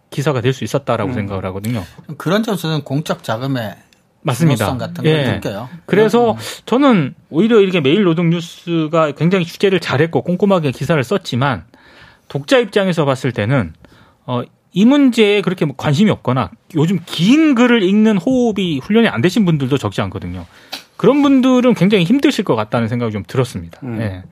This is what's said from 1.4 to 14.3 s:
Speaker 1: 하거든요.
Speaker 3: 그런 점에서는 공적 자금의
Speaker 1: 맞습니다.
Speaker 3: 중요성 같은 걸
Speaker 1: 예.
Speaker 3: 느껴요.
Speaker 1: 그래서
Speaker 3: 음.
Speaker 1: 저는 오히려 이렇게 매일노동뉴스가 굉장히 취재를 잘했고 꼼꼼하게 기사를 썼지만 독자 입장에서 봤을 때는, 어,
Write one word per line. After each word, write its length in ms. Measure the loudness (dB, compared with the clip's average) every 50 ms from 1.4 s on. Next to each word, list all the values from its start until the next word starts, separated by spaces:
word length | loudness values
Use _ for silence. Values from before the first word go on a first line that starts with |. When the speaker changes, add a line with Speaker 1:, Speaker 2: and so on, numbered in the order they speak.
| -6
Speaker 1:
하거든요. 380 | -8 -8 -8 -6 -6 -6 -6 -8 -10 -14 -20 -18 -16 -16 -8
Speaker 3:
그런 260 | -4 -2 -2 0 0
점에서는 380 | -2 -4 -4 -4 -4 -4 -4 -4
공적 400 | -4 -6 -4 -4 -4 -6 -6 -6
자금의 520 | -6 -6 -4 -4 -4 -4 -4 -6 -8 -10 -14 _ _ _ _ _ _ _ _
Speaker 1:
맞습니다. 440 | -6 -4 -2 0 2 2 2 2 0
Speaker 3:
중요성 120 | -2 -2 -4
같은 260 | -6 -8 -8 -2 0
걸 20 |
Speaker 1:
예. 260 | 0 0 2 0 -2 -2
Speaker 3:
느껴요. 340 | -4 -4 -6 -8 -8 -10 -14 -16 -18 -6
Speaker 1:
그래서 460 | 0 2 2 4 4 4 2 2 2
Speaker 3:
음. 60 | 0 -2 -8 -12 -14 -16 -6
Speaker 1:
저는 500 | -2 0 2 4 4 4 4 2 0 -4 -10 _ _
오히려 320 | -2 0 2 4 4 4
이렇게 180 | 4 4 2 0
매일노동뉴스가 1300 | 2 2 2 4 2 2 2 2 2 0 0 -2 -4 -8 -16 -16 -8 -4 -4 -2 -2 0 0 0 0 0 -2
굉장히 320 | -2 0 0 0 0 -2
취재를 340 | -4 -2 -2 0 0 2 0
잘했고 440 | -2 -2 0 0 0 0 0 -2 -2
꼼꼼하게 480 | -2 -2 0 0 2 2 2 0 -2
기사를 300 | -4 -4 -2 -2 -2 -2 0
썼지만 600 | -2 -4 -4 -4 -4 -2 -2 0 0 -2 -4 -8 -12 _ _ _ -20 -20 -20 -20 -20 -20 _ _ -12
독자 300 | -10 -10 -2 2 2 2
입장에서 480 | 2 2 0 0 0 2 0 0 0
봤을 260 | 0 0 0 -2 -4
때는, 420 | -2 -2 -2 0 0 0 -2 -4 -8 _ -20 -20 -20 -20 _ _ _ _ _
어, 160 | -8